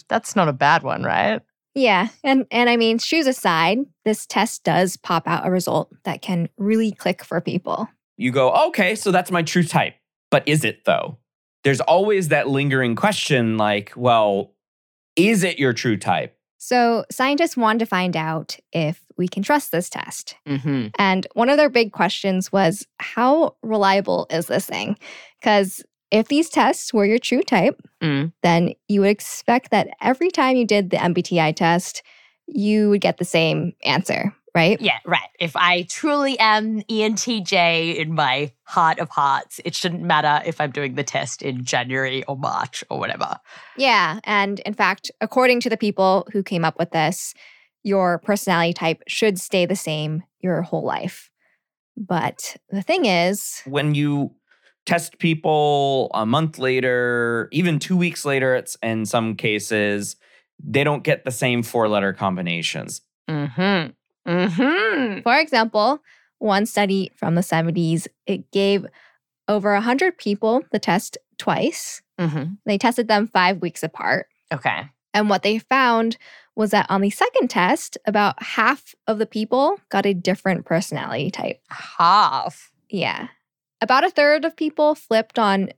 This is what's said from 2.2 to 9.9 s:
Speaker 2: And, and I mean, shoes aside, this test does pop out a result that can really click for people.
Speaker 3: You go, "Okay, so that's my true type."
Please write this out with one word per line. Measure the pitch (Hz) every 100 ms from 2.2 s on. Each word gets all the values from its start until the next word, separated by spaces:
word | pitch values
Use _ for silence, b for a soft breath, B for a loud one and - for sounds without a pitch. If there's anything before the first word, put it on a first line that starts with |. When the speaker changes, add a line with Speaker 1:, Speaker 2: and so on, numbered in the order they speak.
Speaker 2:
And, | 277 262 247
and | 226 240
I | 233
mean, | 226 226
shoes | - 320 262
aside, | 254 196 165 165 226 285 _ 214
this | 208 -
test | 202 220 -
does | 170 165 185 -
pop | - 165 165
out | 165 185
a |
result | 180 - 156 - -
that | 185 -
can | - 175 165 -
really | 202 220 220
click | - 180 175
for | - 165
people. | - 185 - - 220 _ _ -
Speaker 3:
You | 127
go, | 135 131 - 330
"Okay, | 269 190 214
so | 196
that's | 180 175
my | 175
true | 156 180
type." | 165 143 98